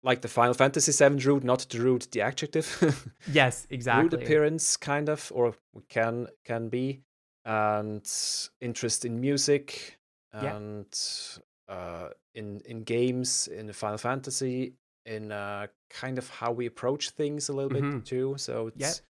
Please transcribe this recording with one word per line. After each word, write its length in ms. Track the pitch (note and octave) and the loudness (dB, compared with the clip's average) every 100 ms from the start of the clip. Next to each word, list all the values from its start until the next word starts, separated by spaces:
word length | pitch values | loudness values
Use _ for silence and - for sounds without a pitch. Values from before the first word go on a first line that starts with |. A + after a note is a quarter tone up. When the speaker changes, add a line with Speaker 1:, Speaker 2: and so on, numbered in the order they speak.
Speaker 1:
Like 180 | C3 B2+ | 4 2
the 60 | A#2 | 2
Final 260 | - A#2+ | 4 4
Fantasy 380 | B2 C3+ C#3+ C#3 | 6 4 6 2
seven 260 | C#3+ C#3 C#3+ | 8 8 8
rude, 260 | C3 C#3 | 4 4
not 220 | B2+ B2+ - | 4 2 2
the 100 | A#2 | 0
rude, 220 | B2+ B2+ - | 2 2 0
the 100 | A2+ | -2
adjective. 880 | G#2 C3 D3+ D#3+ D#3 - E3 C3+ - _ | -2 -2 -2 -2 -2 2 2 2 -4 _
<laughs> 120 | - | 0
Speaker 2:
Yes, 360 | D3 B2+ - - | 4 4 2 -8
exactly. 340 | C3 A#2+ A#2 | -6 2 4
Speaker 1:
Rude 100 | E3 E3 | 4 2
appearance, 540 | B2 D3+ D3+ D#3+ - - | 2 4 4 2 0 -2
kind 320 | - C#3+ D3 | 0 -2 0
of, 220 | D3+ - - | -4 -4 0
or 200 | A#2+ A2 _ - - | 0 0 _ -20 -6
can, 380 | - A2+ A#2 A#2+ - - | 0 0 0 -6 -12 -8
can 240 | A#2 A2+ | -6 -2
be. 320 | B2 C3 C3+ _ _ _ _ A2+ | -2 -2 -6 _ _ _ _ -2
And 640 | A2 G#2+ G#2+ G#2+ G#2+ - - - - - _ | 2 2 2 -2 -6 -6 -6 -4 -4 -6 _
interest 440 | B2 A2+ A#2+ A2 B2 | -8 -4 -2 -2 -2
in 140 | A#2 | -2
music, 800 | C3 C#3+ C#3 C#3+ C#3+ - - - _ _ _ | 0 2 4 2 2 -14 -14 -18 _ _ _
Speaker 2:
Yeah. 220 | G#2+ C3+ G#2+ | -8 -6 -6
Speaker 1:
and, 300 | G#2 G#2 G2+ - - - - - _ _ _ | -10 -10 -10 -8 -6 -8 -10 -16 _ _ _
uh, 420 | F#2 F2 E2+ E2+ - _ - | -12 -10 -10 -12 -14 _ -12
in, 260 | G#2 G2+ - | -10 -10 -12
in 180 | A#2 | -12
games, 640 | A2 A#2 B2 B2+ B2+ - - | -4 2 2 2 -2 -2 -2
in 240 | E2+ A2 | -8 -12
Final 240 | G2+ G#2+ G#2+ | -6 -4 -2
Fantasy, 760 | A#2+ C3+ C3+ B2+ C3+ B2+ B2+ - _ _ - | -2 -4 -4 -4 -2 -2 -4 -8 _ _ -12
in, 260 | A2 G#2+ | -10 -8
uh, 360 | G#2 G2+ G2+ G#2 _ _ | -8 -6 -8 -10 _ _
kind 280 | - C3 B2+ | -10 -6 -6
of 120 | B2+ | -8
how 220 | - A#2 | -6 -4
we 140 | A#2 A#2+ | -2 -4
approach 420 | - B2 D3 - | -2 -2 -2 -4
things 400 | - D3 D3 C#3 | -4 -2 -2 -4
a 40 | |
little 180 | C#3 C#3 | -4 -2
Speaker 2:
Mm-hmm. 260 | C3+ C#3+ C#3 | 0 0 -2
Speaker 1:
bit 80 | - | -4
too. 300 | B2+ C3+ C#3 | -2 -2 -4
So 300 | - A#2 A2+ | -4 -4 -6
it's, 100 | - | -4
Speaker 2:
Yep. 160 | C#3 E3 _ | -4 -4 _